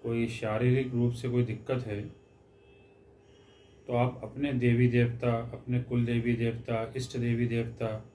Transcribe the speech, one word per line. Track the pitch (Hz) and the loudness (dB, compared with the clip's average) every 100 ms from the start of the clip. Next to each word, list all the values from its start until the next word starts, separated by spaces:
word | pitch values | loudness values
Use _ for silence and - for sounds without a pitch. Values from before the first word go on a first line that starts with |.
कोई | 117 117 117 | -2 -2 -2
शारीरिक | - 110 107 123 127 127 | -2 -2 2 4 4 2
रूप | 123 120 | 0 0
से | 120 123 | 0 -2
कोई | 120 | 0
दिक्कत | 120 107 - 127 110 | 0 -4 -4 -4 -4
है, | 101 - - - - _ - - - - - - - - - - - - - - | -6 -8 -14 -20 -20 _ -20 -20 -20 -20 -20 -20 -20 -20 -20 -20 -20 -20 -20 -4
तो | 120 | 0
आप | 123 - | 0 -2
अपने | 117 131 143 127 | -12 -4 -2 2
देवी | 120 117 123 | 4 6 6
देवता, | 120 117 - 120 113 117 | 6 2 2 0 0 -4
अपने | - - 123 | -10 -2 -2
कुल | 123 123 117 | 0 0 2
देवी | 117 120 117 | 0 0 0
देवता, | 117 113 120 113 113 135 | 0 -2 -4 -4 -2 -6
इष्ट | 123 127 | -6 -2
देवी | 120 117 120 | 0 2 2
देवता | 117 113 - 113 110 - | 0 -4 -4 -4 -6 -10